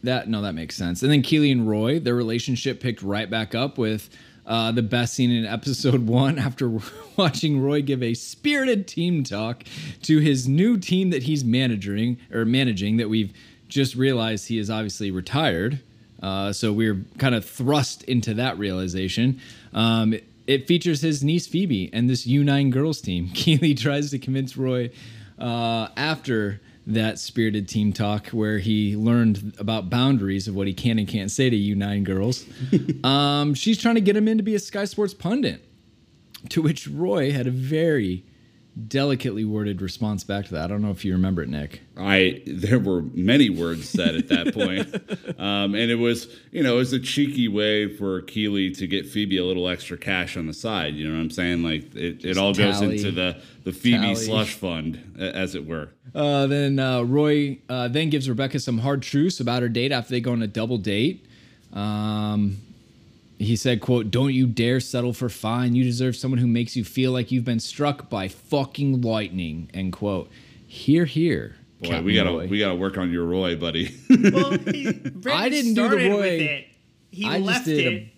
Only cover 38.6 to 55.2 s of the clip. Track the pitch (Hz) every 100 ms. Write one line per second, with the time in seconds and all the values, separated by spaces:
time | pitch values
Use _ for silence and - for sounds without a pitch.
38.6 | _ - 110 135 143 131 131 104 107 107
39.6 | 104 92 95 - 107 101 - 98 98 85
40.6 | 87 104 104 92 101 92 92 92 69 73
41.6 | 73 - - - 98 98 92 - - 87
42.6 | 98 120 98 90 82 82 92 135 123 85
43.6 | 85 82 67 87 85 82 - - 87 -
44.6 | - - - 208 - 214 - - 101 101
45.6 | 101 101 117 117 117 120 - - - -
46.6 | 135 123 127 131 123 - 143 131 117 101
47.6 | 107 107 104 - 101 92 90 110 104 101
48.6 | 95 92 92 95 73 107 104 92 90 90
49.6 | 90 87 - 87 - 95 87 92 80 78
50.6 | 117 104 78 73 78 80 80 85 87 87
51.6 | 82 78 64 - 85 76 87 92 98 98
52.6 | 101 101 104 107 101 87 90 87 - -
53.6 | - 90 123 113 104 95 110 107 104 -
54.6 | 92 82 80 80 - -